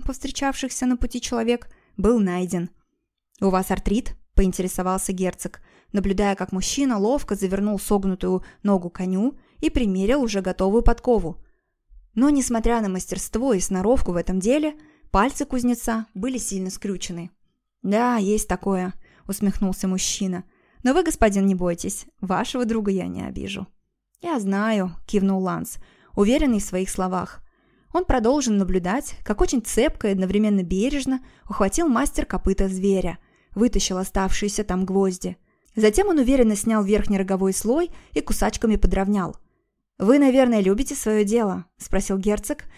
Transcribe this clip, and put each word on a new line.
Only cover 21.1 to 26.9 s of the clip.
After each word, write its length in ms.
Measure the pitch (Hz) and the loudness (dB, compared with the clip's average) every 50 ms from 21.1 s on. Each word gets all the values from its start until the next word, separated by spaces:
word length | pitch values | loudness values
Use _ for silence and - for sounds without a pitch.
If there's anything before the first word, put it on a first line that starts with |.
| - - 233 214 196 196 196 | 4 4 4 4 6 4 4
не 100 | 196 190 | 2 2
бойтесь, 500 | 175 180 175 170 - - 190 - - - - _ _ | 2 0 -2 -2 -4 -6 -8 -8 -10 -12 -18 _ _
вашего 440 | 196 180 185 160 170 - - 254 247 | -6 -4 -2 -2 -2 -4 -2 -2 -2
друга 280 | 214 226 220 202 202 | 0 0 -2 0 -2
я 160 | 196 180 175 180 | -2 -2 -4 -6
не 160 | 180 190 - | -8 -8 -10
обижу». 400 | - 190 - - 196 202 196 190 - _ _ _ _ _ _ _ _ _ _ | -10 -10 -10 -10 -8 -10 -10 -12 -14 _ _ _ _ _ _ _ _ _ _
«Я 180 | 359 349 311 240 | -6 -4 -4 -2
знаю», — 520 | 196 196 196 196 214 226 220 202 185 185 165 - - | -2 -2 0 0 0 0 0 0 -2 -4 -6 -10 -6
кивнул 360 | - 214 196 196 196 196 190 | -2 0 2 2 2 2 0
Ланс, 340 | 185 180 170 165 170 - - - - - _ _ _ _ - | -2 -2 -4 -4 -8 -10 -12 -14 -16 -18 _ _ _ _ 0
уверенный 440 | 196 202 214 262 311 311 262 226 202 | 2 4 4 4 4 4 2 2 0
в 60 | - | -2
своих 240 | - 190 185 190 | -2 -4 -4 -4
словах. 540 | - | -4